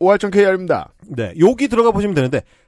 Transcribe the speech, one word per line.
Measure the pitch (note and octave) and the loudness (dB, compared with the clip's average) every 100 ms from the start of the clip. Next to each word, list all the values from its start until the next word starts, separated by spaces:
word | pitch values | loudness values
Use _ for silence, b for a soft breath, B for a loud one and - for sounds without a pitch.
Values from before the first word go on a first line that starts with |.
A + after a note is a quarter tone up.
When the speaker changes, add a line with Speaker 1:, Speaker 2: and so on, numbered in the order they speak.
Speaker 1:
오알 | F3+ G3+ | 0 0
점 | G3+ | 0
케이알입니다. | G3 G3+ F#3 F3+ A#2+ - _ - | 2 2 0 -2 -4 -6 _ -12
Speaker 2:
네, | C3 G#2 A#2 | -8 -8 2
여기 | F3+ B3+ C#4 | 2 2 -2
들어가 | A3+ A#3 | 0 0
보시면 | G3+ G3+ | 0 -2
되는데 | D#3+ B2+ C3 - _ | -2 -2 -4 -6 _